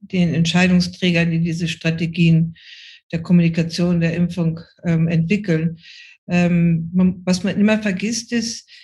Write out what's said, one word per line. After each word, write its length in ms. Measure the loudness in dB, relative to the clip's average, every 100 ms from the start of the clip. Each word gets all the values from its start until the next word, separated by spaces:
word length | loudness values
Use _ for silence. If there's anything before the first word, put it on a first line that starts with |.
den 320 | -6 -2 0
Entscheidungsträgern, 960 | 2 0 2 4 2 0 -2 0 0 0
die 100 | 0
diese 280 | -2 -2 -6
Strategien 840 | -4 -4 -2 -4 2 4 4 2 -6 -20 -20 -20 -20 -10
der 100 | -10
Kommunikation, 800 | 2 4 4 0 -4 -2 0 0
der 140 | 0
Impfung, 460 | 0 -2 -2 -4 -4 -12 _
ähm, 240 | -2 0 2
entwickeln. 720 | 0 0 -2 0 -2 -2 -6 -18 -20 -20 _ -4
Ähm, 640 | 0 2 2 2 0 0
man, 260 | 0 0 0
was 200 | -2 -2
man 140 | -2 0
immer 240 | 2 2
vergisst 500 | -2 -4 -4 -6 -4
ist, 360 | -6 -6 -10 -16 -20